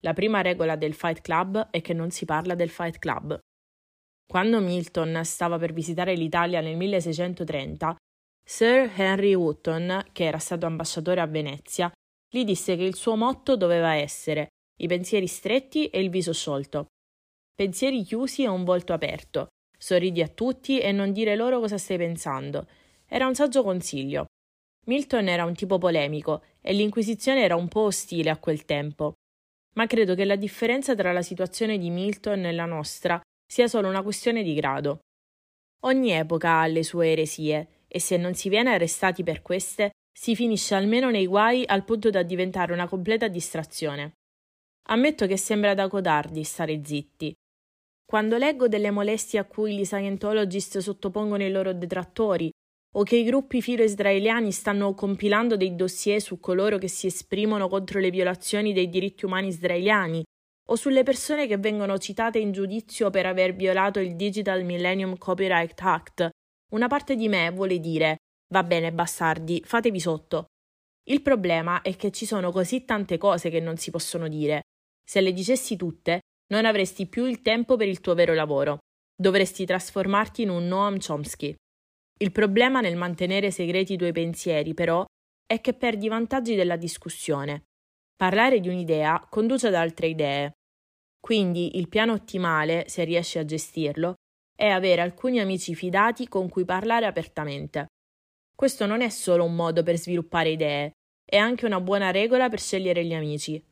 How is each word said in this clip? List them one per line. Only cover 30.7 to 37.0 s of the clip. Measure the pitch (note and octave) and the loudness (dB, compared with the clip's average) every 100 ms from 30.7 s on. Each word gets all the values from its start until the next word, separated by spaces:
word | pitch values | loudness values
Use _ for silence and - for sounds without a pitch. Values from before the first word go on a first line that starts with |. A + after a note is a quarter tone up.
| C4 C#4 | 0 0
tra | A3 F3+ | 0 2
la | F3+ | 0
situazione | F3 F3+ F#3 - A3 G#3+ | -2 -4 -6 -2 -2 -2
di | E3+ | -2
Milton | F3 G3+ G#3 G#3+ G3 F3 | -2 -2 -4 -2 -2 -2
e | |
la | E3+ E3+ | -2 -4
nostra | E3 D3 - F3 E3+ - _ _ | -6 -8 -6 -2 -2 -6 _ _
sia | - A#3+ | 2 4
solo | A3+ F#3+ | 4 0
una | F#3+ | 0
questione | G3 G3+ A#3+ A#3 | -2 -2 -2 0
di | F#3 | 0
grado. | D3+ D3 C#3 C#3+ D3+ _ _ _ _ _ _ _ _ B3+ | 0 0 0 -2 -4 _ _ _ _ _ _ _ _ 0
Ogni | C4 B3 | 2 4
epoca | E3 D#3+ E3 E3 E3 | 2 0 0 4 4
ha | D#3+ | 4
le | D#3+ | 2
sue | D#3+ F3 | 0 0